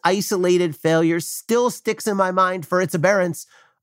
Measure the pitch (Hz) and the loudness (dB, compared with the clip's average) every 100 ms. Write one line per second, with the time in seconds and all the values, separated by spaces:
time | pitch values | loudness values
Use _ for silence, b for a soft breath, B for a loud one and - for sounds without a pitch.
0 | 175 196 - 196 180 180 175 147 160 160 | 0 0 -2 0 2 2 0 -2 0 2
1 | 165 170 - - - 233 247 - - 220 | 2 0 -4 -8 -2 0 0 -2 -6 -4
2 | 220 196 185 185 185 185 151 180 185 170 | -2 0 0 2 0 -2 -2 -2 0 0
3 | 180 208 180 165 b b b b | 2 2 0 -4 b b b b